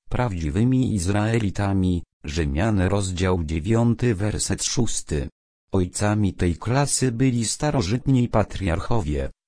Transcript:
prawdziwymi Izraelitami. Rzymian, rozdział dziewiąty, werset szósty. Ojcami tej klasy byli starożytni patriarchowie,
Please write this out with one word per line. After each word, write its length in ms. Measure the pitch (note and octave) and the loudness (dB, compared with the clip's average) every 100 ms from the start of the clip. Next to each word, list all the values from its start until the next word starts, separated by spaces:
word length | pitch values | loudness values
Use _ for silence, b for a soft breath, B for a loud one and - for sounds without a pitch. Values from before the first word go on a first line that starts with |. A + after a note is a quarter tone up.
| - | -8
prawdziwymi 840 | - B2 F2+ D#2+ D#2 A#2+ C3 C3 | -4 -2 -2 -2 0 2 2 0
Izraelitami. 1080 | G#2 F2 G2+ G#2+ A#2 G#2 - G2+ G2 F#2 F2 - _ | 0 0 0 0 0 -2 -2 -2 0 2 0 -4 _
Rzymian, 560 | - D2 D#2 C#2 A2+ G#2 | -6 -2 0 0 0 2
rozdział 640 | F#2 G2+ F#2+ F2 F#2 F#2 | 2 2 -2 0 0 0
dziewiąty, 720 | D#2 D#2+ E2 A2+ A#2+ A2+ B2 | 0 -2 0 2 2 2 0
werset 500 | F#2 G#2 F2+ - - | 0 -2 -2 -2 -2
szósty. 640 | - - - - - D#2 C2 _ _ _ _ | -2 0 0 0 -2 -4 -4 _ _ _ _
Ojcami 600 | G2 F2+ - G#2 G#2+ G2+ | -2 0 0 0 2 0
tej 220 | - F2+ E2 | 0 0 0
klasy 560 | - B2+ C#3+ - C3 | -2 0 0 0 0
byli 320 | A#2 C3 A#2+ | 2 0 2
starożytni 840 | G#2+ - D3+ C#3+ F2+ B2 - C3 A#2+ | -2 -2 -2 0 0 0 2 2 4
patriarchowie, 1040 | A#2 G2 - G2 D#2 - A#2 D#2+ C#2+ C2+ - | 2 0 -2 -2 -2 0 0 0 -2 -4 -8